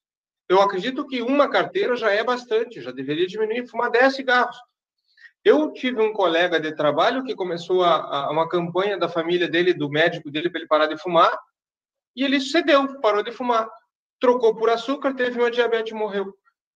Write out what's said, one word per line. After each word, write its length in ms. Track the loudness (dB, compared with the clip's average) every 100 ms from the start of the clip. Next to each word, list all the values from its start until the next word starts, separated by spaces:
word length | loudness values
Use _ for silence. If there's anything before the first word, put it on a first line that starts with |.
| _ _ _ _ 2
Eu 120 | 4
acredito 460 | 4 0 -4 -6 -6
que 160 | -6
uma 260 | 0 2 2
carteira 480 | 2 0 -2 -2 0
já 140 | 0
é 120 | 0
bastante, 600 | 0 -4 -2 -2 -2 -8
já 80 | -12
deveria 360 | -8 -6 -2 -2
diminuir, 400 | -2 -4 -4 -6
fumar 240 | -4 0
dez 240 | 2 2
cigarros. 420 | 2 0 0 0 -6 -20 _ _ _ _ _ -20 _
Eu 280 | 4 4 2
tive 300 | -4 -4 0
um 100 | 0
colega 480 | 2 0 2 2 0
de 140 | -2
trabalho 500 | -2 0 2 2 0
que 100 | -4
começou 480 | -6 -6 -6 -2 2
a, 120 | 4 2 0 -4 -2
a, 40 |
uma 180 | -2 0
campanha 500 | -2 -2 -2 -2 -2
da 100 | -2
família 400 | -2 -2 0 0
dele, 240 | 2 2
do 160 | 0 -2
médico 420 | 0 0 0 -8
dele, 200 | -6 -6
pra 100 | -6
ele 80 | 0
parar 180 | 2 2
de 120 | -2
fumar, 380 | 0 4 4 2 -8 _ _ _ _ _ _
e 80 | -4
ele 140 | 0 0
cedeu, 600 | 0 0 4 4 2 0
parou 220 | 0 2
de 100 | 0
fumar. 360 | -4 -2 0 -2 -8 _ _ _ _
Trocou 340 | 2 4 2
por 140 | 2 2
açúcar, 460 | 0 -2 -4 -4
teve 240 | -2 -2 0
uma 100 | 0
diabetes 420 | 0 0 0 -2
e 40 | -6
morreu, 360 | -6 -4 -6 -10 _ _ _